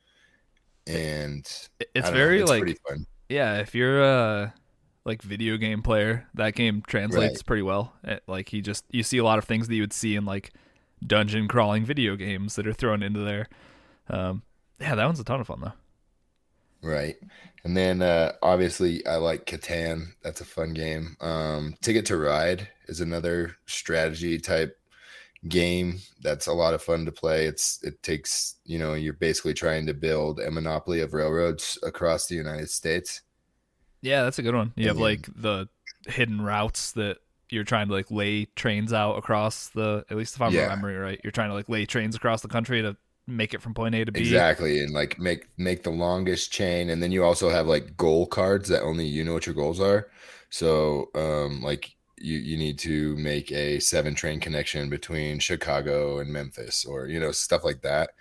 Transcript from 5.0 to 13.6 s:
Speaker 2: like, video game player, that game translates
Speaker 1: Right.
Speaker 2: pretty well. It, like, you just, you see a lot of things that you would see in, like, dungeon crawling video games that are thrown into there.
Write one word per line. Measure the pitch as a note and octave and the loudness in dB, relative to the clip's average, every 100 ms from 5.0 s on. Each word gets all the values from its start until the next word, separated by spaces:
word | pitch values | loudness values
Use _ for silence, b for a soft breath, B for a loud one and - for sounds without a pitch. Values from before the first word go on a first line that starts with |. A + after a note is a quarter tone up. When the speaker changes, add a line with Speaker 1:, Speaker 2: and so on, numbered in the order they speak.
| - | -6
Speaker 2:
like, | A2+ | -6
video | G2 G2+ A2+ A2 | -6 -4 -2 0
game | A2 G#2+ | -2 0
player, | A2 A2 G#2 A#2 - | 2 2 2 0 -4
that | - G#2+ | -2 -2
game | G#2 A#2 G#2 - | 2 0 0 -2
translates | A2 G#2 A#2 G#2+ - | -2 2 4 2 0
Speaker 1:
Right. | - | -2
Speaker 2:
pretty | A2 | 0
well. | F#2+ G2 A2+ - | 2 0 -2 -8
It, | - G#2 - | -8 -8 -6
like, | F#2 F#2+ | -8 -6
you | G#2+ | -6
just, | G2+ G2+ - | -4 -6 -4
you | B2 | -2
see | A2 B2+ | 0 2
a | |
lot | A2+ A2 | 4 4
of | - | 2
things | A2+ A#2 | 0 0
that | |
you | A2+ | 0
would | G#2 | -2
see | - A2 | -2 0
in, | G#2 G2+ | 0 -2
like, | G2 - b b b b _ | -4 -8 b b b b _
dungeon | - G#2+ G#2+ A2 G#2 | 2 4 4 0 2
crawling | B2 G#2+ G#2+ A2 | 4 4 2 0
video | D3 A2+ G2 | 0 0 0
games | G#2 F#2+ G2+ - | -4 -4 -4 -4
that | G#2+ | -4
are | |
thrown | G#2+ B2 G#2 | -2 0 0
into | G2+ G#2 | 0 -2
there. | G2+ G#2 A2 B | -2 -4 -8 B